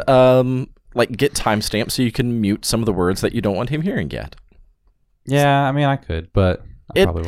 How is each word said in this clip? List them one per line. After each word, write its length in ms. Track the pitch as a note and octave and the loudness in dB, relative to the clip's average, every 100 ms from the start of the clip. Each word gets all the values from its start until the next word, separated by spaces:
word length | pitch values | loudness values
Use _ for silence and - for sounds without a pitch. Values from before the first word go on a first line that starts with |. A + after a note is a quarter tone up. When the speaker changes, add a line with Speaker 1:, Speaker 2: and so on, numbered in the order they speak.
Speaker 1:
<laughs> 60 | - | 2
Speaker 2:
um, 600 | C3 B2+ B2+ B2+ B2+ C3+ - _ B2 | 6 6 6 2 -2 -6 -14 _ -2
like, 160 | A#2 A#2 | -2 0
get 180 | C#3 - | -2 0
timestamps 560 | - G#2+ G#2+ G#2 A2 | -2 -2 -2 -4 -4
so 100 | - | -2
you 100 | B2 | -2
can 300 | - B2 A#2 | 0 -2 0
mute 240 | G2+ G#2 - | 0 -2 -2
some 140 | A2+ | -2
of 80 | A2+ | 0
the 60 | |
words 280 | F#2 F2+ G2 | 0 0 0
that 120 | G#2 | -2
you 80 | A#2 | -2
don't 140 | G#2 F#2+ | -2 -2
want 140 | B2 | -4
him 120 | D3+ | -4
hearing 260 | E3+ A#3 D#2 | -4 -4 -6
yet. 260 | A1+ C2+ - _ _ - _ _ _ _ _ - | -8 -12 -16 _ _ -20 _ _ _ _ _ -2
Speaker 1:
Yeah, 400 | C#3 C#3+ C#3 C#3 | 2 2 2 0
I 40 | |
mean, 140 | C#3+ C#3+ | 0 0
I 100 | C#3 | -2
could, 360 | - E2 E2+ | -4 -8 -4
but 280 | - F#2 F2+ - - - - | 2 2 0 -6 -20 -6 0
I 40 | |
Speaker 2:
It 40 | F#3+ | 0
Speaker 1:
probably 180 | E2 | 0